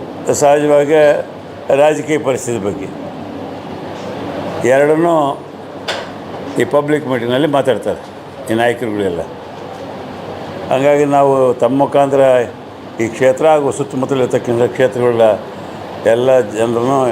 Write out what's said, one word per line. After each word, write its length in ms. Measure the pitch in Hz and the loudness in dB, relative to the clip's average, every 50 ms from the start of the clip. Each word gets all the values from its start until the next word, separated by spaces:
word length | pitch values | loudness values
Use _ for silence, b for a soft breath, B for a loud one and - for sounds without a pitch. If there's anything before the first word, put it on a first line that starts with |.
| - - - - - - 127 | -4 -10 -12 -6 -4 -2 0
ಸಹಜವಾಗಿ 680 | - 147 143 143 147 147 147 147 143 143 139 160 156 151 147 151 175 175 - - - - - - - - - 139 | 4 4 6 6 6 4 4 4 4 4 4 4 6 6 6 4 2 -2 -6 -12 -16 -16 -16 -16 -8 -2 0 4
ರಾಜಕೀಯ 420 | 139 147 156 156 147 127 131 156 139 | 4 4 4 4 2 0 -2 -2 0
ಪರಿಸ್ಥಿತಿ 400 | 110 131 127 110 - 120 120 110 | 0 0 -2 -2 -2 -4 -4 -2
ಬಗ್ಗೆ 300 | 95 101 92 95 92 - - - - - - - - - - - - - - - - - - - - - - - - - - - - - - - - - - - - 120 | -2 -4 -4 -6 -8 -10 -10 -12 -12 -12 -12 -12 -12 -12 -12 -12 -12 -12 -12 -12 -12 -12 -12 -12 -12 -12 -12 -10 -10 -10 -10 -8 -8 -8 -8 -8 -8 -8 -6 -4 0 2
ಎರಡನ್ನೂ 720 | 131 139 143 147 156 156 170 170 165 156 143 139 143 - - - - - - - - - - - - - - - - - - - - - - - - 151 | 4 4 4 4 2 2 2 2 2 2 0 0 -2 -6 -10 -16 -16 -16 -16 -16 -14 -12 -10 -8 -8 -8 -10 -12 -14 -14 -14 -12 -12 -12 -12 -6 -4 -2
ಈ 40 | 123 | -2
ಪಬ್ಲಿಕ್ 440 | - - 143 143 147 151 143 - 123 | 0 2 0 2 2 0 0 0 -2
ಮೀಟಿಂಗ್‌ನಲ್ಲಿ 400 | 131 120 117 120 127 131 156 156 | -2 -2 0 0 0 0 2 2
ಮಾತಾಡ್ತಾರೆ 540 | 139 139 131 135 113 101 - 104 90 - - - - - - - - - - - - | 2 2 2 2 0 0 -2 -4 -4 -6 -8 -14 -16 -16 -16 -16 -16 -12 -6 -2 0
ಈ 40 | - | 2
ನಾಯಕರುಗಳೆಲ್ಲ. 640 | 120 120 117 - 131 110 104 104 101 92 87 82 - - - - - - - - - - - - - - - - - - - - - - - - - - - - - - | 2 0 0 -2 -4 -4 -2 -2 -2 -2 -2 -4 -6 -8 -12 -14 -14 -16 -14 -14 -14 -14 -12 -12 -12 -12 -12 -12 -12 -12 -12 -12 -12 -12 -12 -12 -12 -12 -12 -10 -6 -4
ಹಾಗಾಗಿ 360 | 135 131 135 143 147 147 147 | -2 2 2 4 4 4 4
ನಾವು 480 | 143 143 139 139 139 139 135 127 127 117 | 4 4 4 4 4 4 4 4 2 2
ತಮ್ಮ 240 | - 127 120 131 139 | 2 2 2 2 2
ಮುಖಾಂತರ 680 | 139 127 135 143 139 135 139 139 135 131 127 123 117 98 - - - - - - - - - - | 2 2 4 2 2 4 4 4 6 6 6 4 2 -2 -6 -12 -16 -18 -18 -18 -18 -12 -6 -4
ಈ 80 | 113 110 | -4 -4
ಕ್ಷೇತ್ರ 400 | - - 131 131 131 - 151 160 | 0 2 2 2 4 4 4 4
ಹಾಗೂ 240 | 156 147 143 135 | 4 4 2 0
ಸುತ್ತಮುತ್ತಲಿರ್ತಕ್ಕಂಥ 880 | - - 139 139 - 131 131 127 139 131 123 113 - 123 - 123 117 117 | -2 -2 -6 -6 -4 -4 -2 0 0 0 0 2 0 0 0 0 0 2
ಕ್ಷೇತ್ರಗಳ 600 | 123 117 120 - 131 120 - 120 123 123 120 113 113 110 101 95 - - - - - - - - - - - - - | 2 0 2 2 2 2 2 2 0 2 4 4 4 4 4 2 -2 -8 -12 -14 -14 -14 -14 -14 -12 -12 -10 -2 2
ಎಲ್ಲ 340 | 104 113 120 127 131 131 127 | 2 4 4 4 4 4 4
ಜನರನ್ನು 600 | 117 104 104 107 113 120 117 117 117 131 139 139 131 123 | 4 2 -2 -2 0 0 0 0 0 2 2 2 2 0